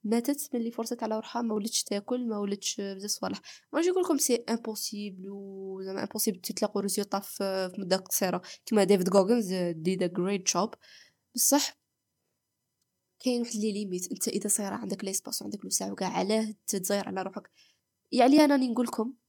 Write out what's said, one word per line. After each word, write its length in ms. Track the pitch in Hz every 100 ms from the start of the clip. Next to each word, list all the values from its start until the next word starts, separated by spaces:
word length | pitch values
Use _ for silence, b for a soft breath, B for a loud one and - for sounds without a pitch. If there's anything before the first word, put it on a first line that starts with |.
ماتت 500 | 208 233 240 285 -
ملي 160 | 240 226
فرصت 320 | 226 226 240
على 140 | 220 220
روحها، 260 | 220 240
ما 120 | 233
ولتش 300 | 214 208 -
تاكل، 440 | - 202 202 247 240
ما 100 | 214
ولتش 420 | 202 196 - -
بزاف 300 | 196 196 208
صوالح. 300 | - - 202 B B B
ما 80 | 302
نجي 80 | 339
نقول 140 | 370
لكم 160 | 359 277
سي 160 | -
امبوسيبل، 960 | 233 - 233 226 214 - 208 208 185 190
وزعما 720 | 202 196 190 190 190 190 190
امبوسيبل 380 | 202 214 220 180
تتلاقوا 420 | - - 202 202
ريزولطا 380 | 196 208 196 196
في، 500 | - - 196 190 185
في 60 | 180
مده 160 | 185 185
قصيره، 460 | 185 - 185 180 B B -
كيما 180 | 214
ديفيد 240 | 190 202 185
غوغنز 460 | 196 190 240 196
دي 420 | 185 175 160 165 185
ذا 100 | 180
جريت 480 | 175 180 202 185
جوب، 200 | 175 208 - B B B B _
بصح 440 | - - 277 - - _ _ _ _ _ _ _ _ _ _ _ _ _ _
كاين 220 | 262 240
واحد 160 | 233 214
لي 160 | 214
ليميت. 400 | 202 202 180 185
انت 160 | - -
اذا 200 | 208 208
صايره 260 | 214 202
عندك 300 | 208 208 190
ليسباس 380 | 196 190 - -
وعندك 220 | 202 202
لو 60 | 190
ساعه 220 | - 196
وكاع، 160 | 196 185
علاه 460 | 175 190 220 220 214 -
تتزاير 420 | 202 185 202 196
على 140 | 190
روحك؟ 280 | 190 202 - b b b _ _ _
يعني 320 | 240 262 302
انا 100 | 294
راني 140 | 285 254
نقول 180 | 226 240
لكم 280 | - 226 -